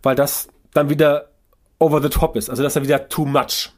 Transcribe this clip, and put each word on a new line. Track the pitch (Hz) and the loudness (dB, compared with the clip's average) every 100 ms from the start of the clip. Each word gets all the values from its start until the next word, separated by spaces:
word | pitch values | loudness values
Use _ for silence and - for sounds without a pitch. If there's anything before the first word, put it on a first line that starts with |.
weil | 135 | 0
das | 131 143 - - _ _ | 0 0 -2 -10 _ _
dann | 151 143 | -2 0
wieder | 151 151 147 - _ _ _ _ _ | 2 2 2 -4 _ _ _ _ _
over | 160 151 | 2 2
the | 143 | 0
top | - 160 117 | 0 0 -2
ist, | 104 | -6
also | - | -2
das | 143 | -2
ist | 151 | -2
dann | |
wieder | 135 143 - | 0 -2 -2
too | - 143 | -6 -2
much. | 139 120 - - | -2 -2 -6 -8